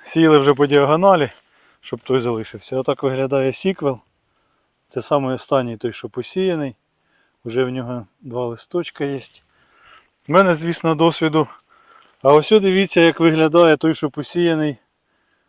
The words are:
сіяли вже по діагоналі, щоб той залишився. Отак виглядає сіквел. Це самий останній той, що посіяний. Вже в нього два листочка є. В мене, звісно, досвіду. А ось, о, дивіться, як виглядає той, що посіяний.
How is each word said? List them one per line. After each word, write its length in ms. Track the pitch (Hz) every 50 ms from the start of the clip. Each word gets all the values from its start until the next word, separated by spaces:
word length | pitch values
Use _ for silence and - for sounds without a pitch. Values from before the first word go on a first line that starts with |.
| _
сіяли 360 | - - 160 165 156 156 147
вже 160 | 135 143 143
по 120 | 127 147
діагоналі, 640 | 139 143 143 139 139 151 165 185 196 190 170 143 117 - _ _ _ _ _ _ _ _ _
щоб 200 | _ - - 117
той 200 | - - 131 131
залишився. 560 | 117 123 117 110 110 - - 107 - - 131
Отак 260 | 131 127 - 139 - -
виглядає 500 | 135 131 131 135 131 139 135 131 135 127
сіквел. 480 | - - 190 185 - 156 143 131 110 _ _ _ _ _ _ _ _ _ _ _ _ _ _ _ _ _ _
Це 140 | - 127 113
самий 320 | - 156 147 135 131 131
останній 420 | 120 - - 147 135 127 120 117
той, 160 | 110 - 120 110
що 160 | - - 113
посіяний. 640 | - 127 120 - - 190 190 190 175 156 147 135 120 _ _ _ _ _ _ _ _ _ _ _ _ _ _
Вже 200 | 120 110 123 131
в 60 | 127
нього 360 | 127 131 123 120 123 123 107 - _ _
два 260 | _ 139 120 131 123
листочка 580 | 120 117 113 - - - 175 170 - - - 147
є. 160 | 139 139 135 - - - - _ _ _ _ _ _ _ _ _ _ - _ _ _ _ _ _ -
В 40 | 170
мене, 220 | 180 196 185 170
звісно, 400 | 151 160 170 170 - - 165 160
досвіду. 540 | 147 165 170 156 - 165 160 147 160 151 - - - _ _ _ _ _ _ _ _ _ _ _ _ -
А 100 | 131 143
ось, 200 | 151 151 - 214
о, 80 | 214
дивіться, 400 | 190 190 185 190 196 180 - 180
як 200 | 165 165 156 -
виглядає 560 | 165 165 160 160 160 156 147 170 175 165 156
той, 180 | 143 - 160 156
що 160 | - - 147
посіяний. 640 | - 151 143 - - 175 175 170 165 156 151 151 135 - _ _ _ _ _ _ _ _ _ _ _ _ _